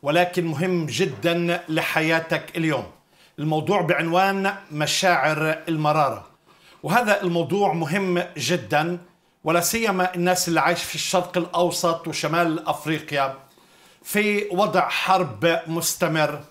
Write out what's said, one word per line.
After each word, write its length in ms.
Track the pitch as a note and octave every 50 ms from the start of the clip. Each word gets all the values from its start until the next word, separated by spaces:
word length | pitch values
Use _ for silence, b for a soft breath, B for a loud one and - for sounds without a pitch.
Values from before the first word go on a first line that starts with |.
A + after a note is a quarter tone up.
ولكن 440 | - C#3 D3+ F3 F3+ F3+ F3+ F#3 E3+
مهم 400 | E3 D#3 C#3 E3+ F3+ F#3 F3 D#3+
جدًا 760 | C#3+ A#2 A#2 F#3+ F3 C3 G#2 - E3+ E3+ E3+ F3 E3+ E3+ F3 - -
لحياتك 880 | D#3+ D#3+ D3+ - - E3+ D#3+ D#3+ E3 E3 D#3+ - E3+ D3+ - - - F3
اليوم. 280 | D#3+ D#3+ D3+ B2+ G#2+ F2 - _ _ b b b b b b b
الموضوع 420 | D3 D#3 D#3 D#3 D3 - G3 G3+
بعنوان 720 | F3 D#3 E3 C#3+ E3 E3 E3 F3+ F#3+ G3 G3 G3 F#3+ G3 G3+ - - -
مشاعر 880 | D3+ D3 D3+ C#3+ - - - F#3+ F3 D3 C3+ D3+ D#3 D#3 D3+ D#3 D#3 D#3 - -
المرارة، 600 | E3 D#3 D#3 D3 D3+ D#3 D3 C3+ - - - - _ _ b b b b b b b b -
وهذا 380 | C#3 F3 A#3 B3+ G#3 G3+ -
الموضوع 520 | G3+ F3+ E3+ E3+ E3 B2+ E3 G3+ G3+ F#3+ D#3
مهم 500 | E3+ E3 C#3+ D#3 G3+ G3 F#3 F3 F3 F3 - - D3+
جدًا، 600 | B2+ A#2+ F3 E3 A#2+ G2+ D#3 D3 D#3 E3+ F3+ F3 - b b b b b b b _
ولا 180 | D#3 E3 F3
سيما 540 | E3+ - - A3+ A3+ G#3+ G3 F#3 F3+ F#3 F3+
الناس 320 | F3+ F3 F3+ F3+ F3+ - E3+
اللي 140 | E3+ D#3+
عايش 220 | C#3 D#3+ F3 F3 -
في 120 | - -
الشرق 420 | D#3 - - - F#3 F3 - - F3+
الأوسط 680 | E3+ F3 - E3+ F3+ F3 - - - E3+ E3 E3 - E3+
وشمال 600 | D3+ - - D3+ D#3 E3+ F3 E3 D#3 E3+ E3 -
أفريقيا، 680 | D3 - - D3 D#3+ D3+ - - D3 C#3 C#3 C3+ C3+ - - _ b b b b b b b b b b b
في 440 | - - G#3 G#3 G#3 G#3 G3+ G3+ -
وضع 380 | F3+ F3 G#3 - C#3+ F#3+ D3 -
حرب 720 | - - - - F#3+ F#3 F3+ C#3+ A2+ G2 B2 E3+ E3 E3 - D#3
مستمر 720 | D#3+ E3+ E3 - - - F3+ D#3+ D#3 D#3+ D3+ D3 D3 D3 - -